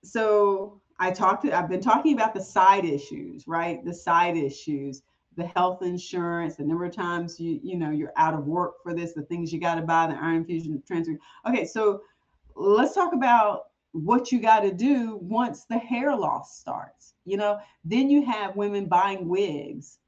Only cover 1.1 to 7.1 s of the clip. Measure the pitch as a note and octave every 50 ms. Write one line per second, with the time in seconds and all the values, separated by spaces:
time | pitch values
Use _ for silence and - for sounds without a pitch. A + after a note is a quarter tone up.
1.1 | F#3 F#3+ G#3+ F#3 G3+ - - C#4+ - F3+ E3+ D#3+ F#3 F3+ G3 A#3 A3 C#4 - D#4
2.1 | C#4 A3+ A3 A3 - G3 F#3 - - G3+ F#3 F#3+ G3 G3 F3+ E3 C#3+ C#3+ C#3+ -
3.1 | - - - F2 - - - - E3 E3+ E3+ F3 E3+ E3+ - E3+ E3+ - - F3+
4.1 | E3+ E3+ F3 F3 E3+ E3 C#3+ C3+ C#3 - - - D3 C#3 C#3 C#3 C3 C3+ _ _
5.1 | _ _ _ _ _ D#3+ F3 F3 - F3+ F3+ F#3 F#3 F3+ F#3 F3+ F3+ F3+ - -
6.1 | - F3+ E3+ E3+ E3+ E3+ E3+ D#3+ D#3+ - C#3+ D3 E3 F3 F3+ F3 F3 A3 F3+ F3